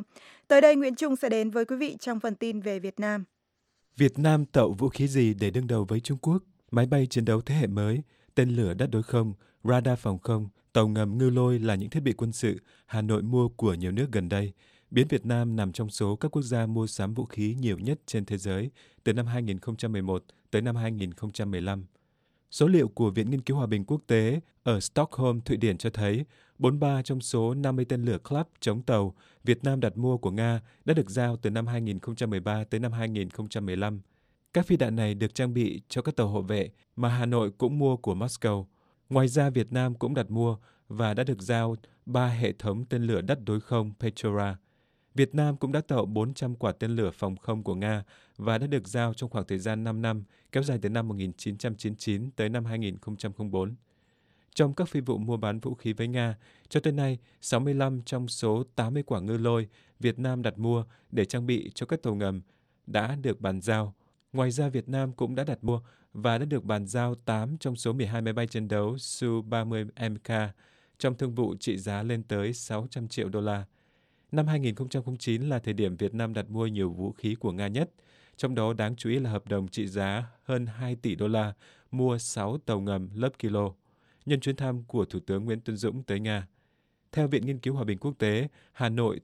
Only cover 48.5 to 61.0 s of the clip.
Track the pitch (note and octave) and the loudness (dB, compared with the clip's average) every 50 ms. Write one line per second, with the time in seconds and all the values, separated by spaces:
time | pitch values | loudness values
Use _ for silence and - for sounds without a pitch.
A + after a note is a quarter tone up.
48.5 | A2+ A2 C3+ C#3+ C#3+ C3+ G2 F#2+ G#2 A#2+ A#2+ A#2 A2 - C3 A#2 - A2 F2+ - | 0 0 0 0 -2 -2 -2 -2 -2 -2 0 0 -2 -4 -6 -6 -4 -6 -4 -2
49.5 | G2+ F#2 F#2 A2 A2 A2 A2+ A2+ A2 A2 A2+ A2+ A2 G#2+ G2+ - _ _ _ _ | -4 -4 -2 -2 -2 -2 -2 -4 -2 -2 -2 -2 -2 -2 -6 -10 _ _ _ _
50.5 | - C3+ C#3 C#3+ C3 A2 G2 G2+ A2 A#2 A2+ A2 G#2 G2 F#2+ F#2 E2+ - - G#2+ | -2 0 0 0 0 0 0 0 0 0 -2 -2 -2 -2 -4 -4 -6 -6 -6 -6
51.5 | G2+ G2 - A#2+ G#2+ - - G#2+ G#2+ - - A2+ G2+ G2 A#2+ C3 - - A2 G#2+ | -6 -4 -4 -6 -6 -4 -4 -6 -6 -4 -4 -4 -2 -2 -4 -6 -4 -4 -2 -2
52.5 | A#2 B2 A#2 A2+ A2+ A2+ A2 G2+ F#2 F#2+ - A2 G#2+ G2+ - G#2 F#2+ - G#2+ G2+ | -2 -2 -4 -4 -4 -4 -4 -4 -6 -6 -8 -10 -10 -8 -8 -8 -8 -6 -6 -4
53.5 | F#2+ F#2+ F#2 G#2 A#2+ - _ _ _ _ _ _ _ _ _ _ _ _ _ _ | -2 -2 -2 -2 -4 -8 _ _ _ _ _ _ _ _ _ _ _ _ _ _
54.5 | _ - D3+ C#3 C#3 - F3+ D#3+ - D3 B2+ C3 A#2 G2+ G#2+ A2+ A#2+ A2+ A#2 G#2 | _ 2 2 2 2 0 -4 -2 -2 -2 -2 0 -2 -2 -2 -2 -2 -2 0 -2
55.5 | G#2 A2 - B2+ B2 - - A2+ G#2+ G#2+ A2+ A#2+ B2 B2+ A#2+ A#2 A2 - _ - | -2 -2 -4 -6 -8 -4 -4 -4 -2 -2 -2 -2 0 0 -2 -2 -2 -6 _ -20
56.5 | _ _ _ _ - D3+ - D#3 C#3+ D3 C#3 C3+ B2+ B2 - _ _ _ - - | _ _ _ _ -2 0 2 2 0 0 0 0 -2 -4 -8 _ _ _ -6 -2
57.5 | C3 A#2 C3+ C#3+ C#3 C3+ C3+ C3+ C3 B2 A#2 - C3+ B2 B2 A#2 - - - A2 | 0 0 2 2 2 2 2 0 0 -2 -4 -6 -4 -4 -4 -6 -6 -2 0 2
58.5 | G#2+ A#2 B2+ - _ - A2+ A2+ C3 D3 C#3 - C3 F#2+ F2+ G#2 A2+ A2+ A2+ A#2+ | 2 2 0 -2 _ -2 -2 0 0 -2 -2 -2 -2 -2 -2 -2 -2 0 2 2
59.5 | A#2 A2+ A2 G2+ - _ _ _ _ _ A#2+ A#2+ A2 B2 C3 C3 B2+ B2 A#2 A2+ | 2 2 0 -4 -8 _ _ _ _ _ 0 0 0 2 -2 -2 -2 0 -2 -2
60.5 | - G2+ A2+ A#2 A#2+ A#2 A2+ - - _ | -2 0 0 2 2 2 0 -4 -10 _